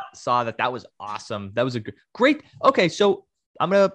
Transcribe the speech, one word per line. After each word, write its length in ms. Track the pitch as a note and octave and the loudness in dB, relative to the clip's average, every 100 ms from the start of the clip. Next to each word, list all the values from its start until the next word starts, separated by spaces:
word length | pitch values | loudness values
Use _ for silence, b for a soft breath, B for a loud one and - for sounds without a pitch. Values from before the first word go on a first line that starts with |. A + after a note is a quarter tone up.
| - | -14
Saw 280 | - - B2 | -10 -2 0
that. 140 | A#2 A2 | -2 -2
That 140 | B2 | -4
was 140 | B2 - _ | -4 -12 _
awesome. 520 | G2+ G#2 - G#2+ G2 | -12 -12 -10 -10 -6
That 80 | G#2+ | -2
was 100 | C3 B2 | -2 -4
a 40 | |
gr-, 100 | G#2+ b b | -10 b b
great. 280 | - B3+ D4+ b b | 0 2 2 b b
Okay. 240 | B3+ C4 F3 | 2 4 0
So 380 | - G3+ F#3+ _ _ _ _ | 2 2 2 _ _ _ _
I'm 100 | E3 | 0
gonna 220 | G3 G3 | 2 2